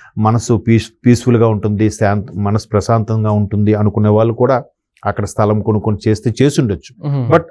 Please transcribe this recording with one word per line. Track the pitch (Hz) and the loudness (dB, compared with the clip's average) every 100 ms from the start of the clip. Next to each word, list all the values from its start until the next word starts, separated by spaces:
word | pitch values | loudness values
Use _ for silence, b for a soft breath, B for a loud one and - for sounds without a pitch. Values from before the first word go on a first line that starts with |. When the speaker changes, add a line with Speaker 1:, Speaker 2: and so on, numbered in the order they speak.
| B - | B -2
Speaker 1:
మనసు | 110 117 - 117 - | 0 0 0 0 2
పీస్-, | 113 - _ 127 | 0 0 _ 2
పీస్‌ఫుల్‌గా | 120 - 117 113 | 2 2 2 2
ఉంటుంది, | 107 104 104 107 | 0 -2 0 -2
శాంత-, | - 104 104 95 - | 0 0 0 -4 -6
మనసు | 101 107 - | -2 -2 -2
ప్రశాంతంగా | 104 - 113 107 110 107 | -2 0 -2 0 -2 0
ఉంటుంది | 107 104 104 104 | 0 0 0 0
అనుకునే | 107 104 101 107 | 2 0 0 2
వాళ్ళు | 107 113 | 2 2
కూడా | 117 123 127 - _ _ _ 101 | 0 0 0 -4 _ _ _ -6
అక్కడ | 101 | -6
స్థలం | 101 - 107 107 | -6 -2 0 0
కొనుక్కొని | 104 104 110 104 - | 0 -2 -2 -2 -2
చేస్తే | 104 120 110 | -2 -2 0
చేసుండొచ్చు. | 139 143 127 95 - - 147 | 0 0 -2 -4 -10 -12 -6
Speaker 2:
Hmm. | 143 123 | -4 2
Speaker 1:
But | 165 165 | 0 0